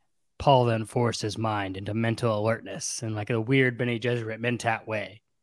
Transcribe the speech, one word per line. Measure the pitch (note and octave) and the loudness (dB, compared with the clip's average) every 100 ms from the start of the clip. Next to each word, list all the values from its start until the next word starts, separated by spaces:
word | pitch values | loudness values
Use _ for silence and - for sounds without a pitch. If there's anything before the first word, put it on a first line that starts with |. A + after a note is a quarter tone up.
| _ _ _ - | _ _ _ 0
Paul | D3 C3 | 6 6
then | A#2+ A2 A2 | 6 2 -2
forced | B2+ A#2 - | 0 0 0
his | G#2+ G2+ | -4 -2
mind | A2+ G#2 F#2+ F#2+ | -2 -2 -4 -6
into | G2+ | -4
mental | G#2+ A#2 A2+ A#2+ G#2+ | 0 0 2 0 2
alertness | G#2+ A2+ - - - - | 0 0 -4 -8 -8 -6
in, | A2+ | -6
like, | G#2+ G#2+ | -4 -2
a | A2+ | -2
weird | A2 C3+ B2+ A#2 | 2 4 4 2
Bene | B2 A#2 | -2 -2
Gesserit | B2 A#2+ A2 A2+ | -2 -2 -4 -4
Mentat | A#2+ A#2+ A#2 A2 - | -2 0 0 -2 -2
way | G#2+ G2 G#2 _ _ | -6 -6 -12 _ _